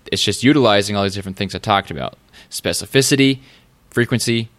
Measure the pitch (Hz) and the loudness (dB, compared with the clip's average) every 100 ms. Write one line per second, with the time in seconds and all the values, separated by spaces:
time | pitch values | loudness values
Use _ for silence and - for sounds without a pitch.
0 | - 95 - 101 120 151 120 101 101 104 | -8 -4 -2 0 2 4 4 2 0 -2
1 | 98 98 95 95 98 92 - 101 95 78 | -2 -4 -10 -6 -6 -6 0 0 0 -8
2 | 64 - _ - - - - 87 101 135 | -8 -10 _ -20 -16 -8 -6 -6 -2 0
3 | 135 139 135 131 - - _ _ _ - | 2 4 2 2 -8 -20 _ _ _ -2
4 | 120 120 - 117 113 | 0 0 0 -2 -4